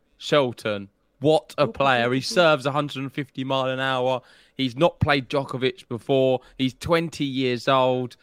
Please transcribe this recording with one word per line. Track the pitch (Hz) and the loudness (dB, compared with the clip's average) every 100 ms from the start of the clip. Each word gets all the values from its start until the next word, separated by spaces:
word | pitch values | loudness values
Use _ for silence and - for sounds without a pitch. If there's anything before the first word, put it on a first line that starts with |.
| _ _ | _ _
Shelton. | - 151 127 113 110 104 98 _ _ - | 0 0 0 -2 -6 -6 -10 _ _ -2
What | 143 156 - - | 2 2 0 -2
a | 147 | -2
player. | - 139 123 120 | 2 2 2 2
He | 131 | 0
serves | - 185 165 151 131 | 0 2 4 4 0
a | |
hundred | 143 147 135 | -4 -4 -6
and | 135 | -10
fifty | - 135 - | -8 -10 -8
mile | 131 135 131 | -4 -2 -2
an | 131 | -4
hour. | 135 131 127 127 - _ _ - | -2 0 0 -2 -6 _ _ -4
He's | 131 117 | -4 2
not | 170 - | 0 2
played | 151 143 123 | 0 0 0
Djokovic | 143 135 127 127 - - | -4 -4 -2 -2 -4 -10
before. | 120 - 135 131 127 - - | -10 0 2 2 0 -4 -6
He's | 131 | -6
twenty | - - 170 170 - | -4 0 0 0 -4
years | 143 131 127 120 - | -4 -2 -2 -2 2
old, | 135 127 127 123 - | 2 4 0 -4 -10